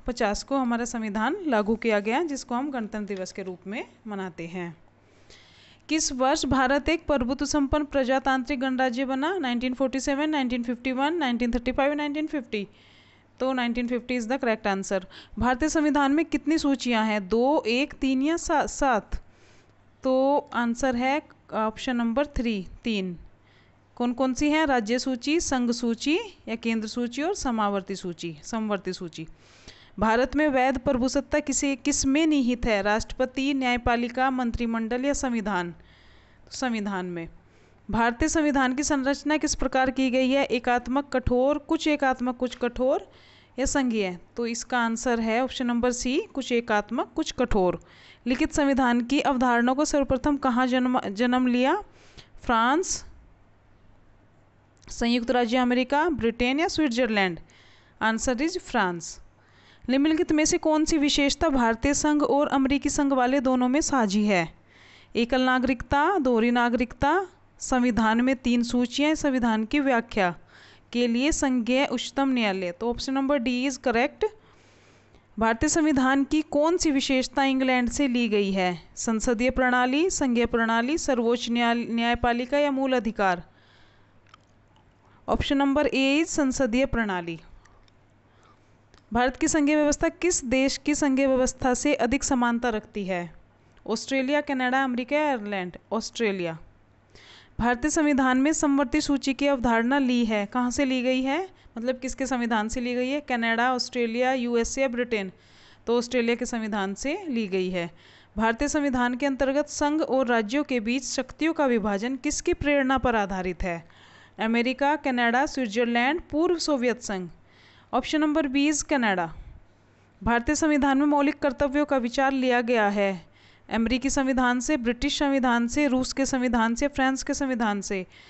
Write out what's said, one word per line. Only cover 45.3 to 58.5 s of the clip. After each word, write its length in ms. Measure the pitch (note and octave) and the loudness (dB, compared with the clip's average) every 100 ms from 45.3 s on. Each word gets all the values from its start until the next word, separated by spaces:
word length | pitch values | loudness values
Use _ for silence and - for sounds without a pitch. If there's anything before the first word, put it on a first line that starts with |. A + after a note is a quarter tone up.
| A3+ | 0
ऑप्शन 220 | B3+ - B3 | -2 -2 -2
नंबर 260 | A#3+ B3 | 0 0
सी, 300 | A#3+ B3+ C#4+ A4 | -2 -2 -2 -4
कुछ 180 | C#4 A#3+ | -6 -2
एकात्मक, 600 | A#3+ A#3 G#3 G#3 A#3+ F#4+ - | -2 0 -2 0 -6 -6 -4
कुछ 160 | D#4+ | -6
कठोर। 480 | - B3 G#3+ F3+ - - - - - A#3 | -2 0 2 2 0 -8 -20 -20 -10 -4
लिखित 260 | B3+ D#4 | -2 0
संविधान 480 | D#4+ C#4 C4+ B3+ A#3+ | 2 2 2 2 2
की 200 | A#3+ C#4+ | 0 0
अवधारणा 520 | - C4 B3 A#3 A#3+ | 0 2 2 2 2
को 120 | C4 | 2
सर्वप्रथम 520 | D4+ D4 C4+ C4 D4+ C#4+ | 0 0 0 0 0 0
कहाँ 300 | C4+ A#3+ B3+ | 0 2 2
जन्म, 340 | B3+ B3 B3+ | 2 0 -2
जन्म 460 | - G3 B3 B3+ B3+ | -2 -2 0 2 2
लिया? 360 | A#3+ C4 F#4+ - - - - - - | 2 2 0 -4 -20 -20 -20 -20 -12
फ्रांस, 640 | - A3+ A#3 D#4 F#4 - - - - - - _ _ - - - - - _ _ _ _ _ _ - | -2 2 4 2 0 -6 -10 -20 -20 -20 -20 _ _ -20 -20 -20 -20 -20 _ _ _ _ _ _ -14
संयुक्त 420 | - A#3 A#3+ A#3 | -4 0 0 2
राज्य 260 | B3 A#3+ B3+ | 0 2 2
अमेरिका, 520 | B3 B3 B3 C#4+ E4+ | 2 2 2 0 0
ब्रिटेन 520 | C4 A#3 A#3 B3 C#4 | 0 -2 0 0 0
या 80 | F4 | -2
स्विट्जरलैंड? 720 | - D4+ A3+ B3 G#3+ F#3 E3 - - - - _ - | 0 0 0 0 2 0 -2 -14 -20 -20 -20 _ -4
Answer 380 | A3 A3 C4+ A#3+ | -2 0 -2 0
is 180 | D#4+ | -2